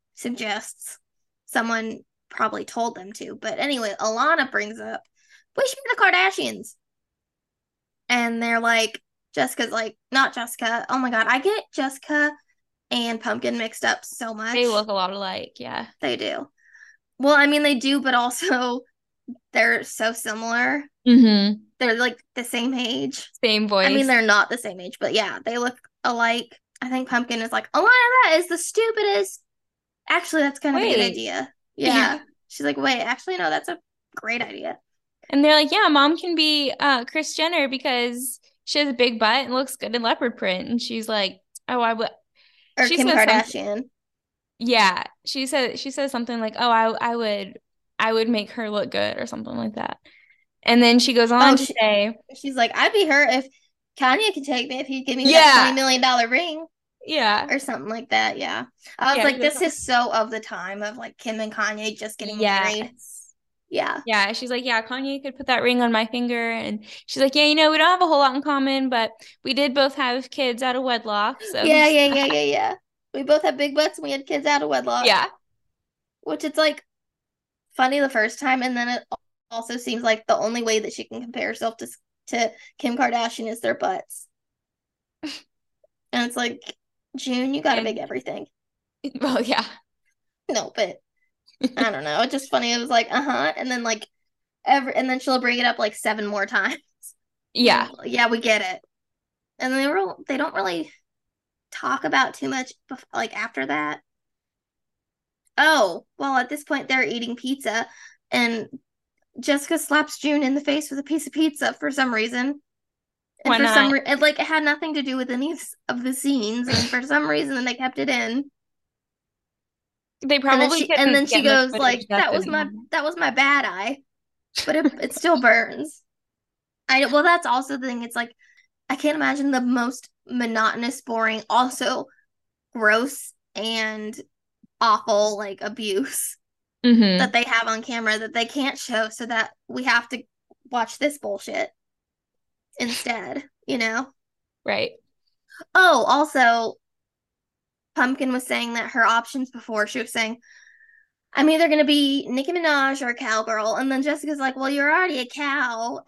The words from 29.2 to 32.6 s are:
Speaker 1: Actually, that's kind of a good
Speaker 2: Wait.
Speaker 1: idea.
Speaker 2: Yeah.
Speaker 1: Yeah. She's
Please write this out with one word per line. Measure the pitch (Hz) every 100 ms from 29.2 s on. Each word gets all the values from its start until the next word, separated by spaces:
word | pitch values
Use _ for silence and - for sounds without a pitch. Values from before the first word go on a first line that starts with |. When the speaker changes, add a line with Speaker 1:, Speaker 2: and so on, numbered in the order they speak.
| 381 - _ _ _ _ _ _ -
Speaker 1:
Actually, | 330 339 311
that's | 285 277
kind | 294 277
of |
a | 440
good | 233
Speaker 2:
Wait. | 190
Speaker 1:
idea. | - 110 92 - _ _ -
Speaker 2:
Yeah. | 139 135
Speaker 1:
Yeah. | - 294 - _ _
She's | -